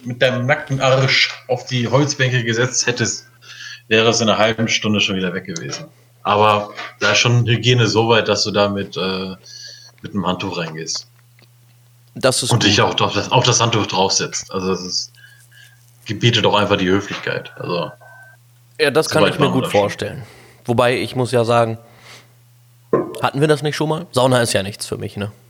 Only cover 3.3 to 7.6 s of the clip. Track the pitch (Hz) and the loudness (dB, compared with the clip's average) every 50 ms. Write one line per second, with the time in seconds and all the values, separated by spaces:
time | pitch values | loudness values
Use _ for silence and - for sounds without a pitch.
3.3 | _ _ - - - - - - - - _ _ 110 110 113 117 110 - 117 107 | _ _ -20 -20 -20 -18 -18 -18 -18 -18 _ _ 2 4 4 4 2 2 2 2
4.3 | 98 92 107 117 113 - 113 110 - - - 110 107 101 - - 98 95 92 90 | 2 4 2 2 2 0 -2 -2 -2 -2 0 0 0 0 0 0 -2 -2 -2 -4
5.3 | 87 95 - - 85 82 - - - - 80 - - _ _ _ _ _ _ 95 | -4 -6 -8 -8 -10 -10 -8 -8 -10 -10 -12 -16 -20 _ _ _ _ _ _ 0
6.3 | 104 104 107 107 104 104 - - - - - - - _ 104 104 101 - - 120 | 2 4 4 4 4 2 0 -4 -10 -14 -14 -14 -8 _ -2 0 2 2 4 4
7.3 | 120 123 113 110 120 117 | 4 4 4 2 0 2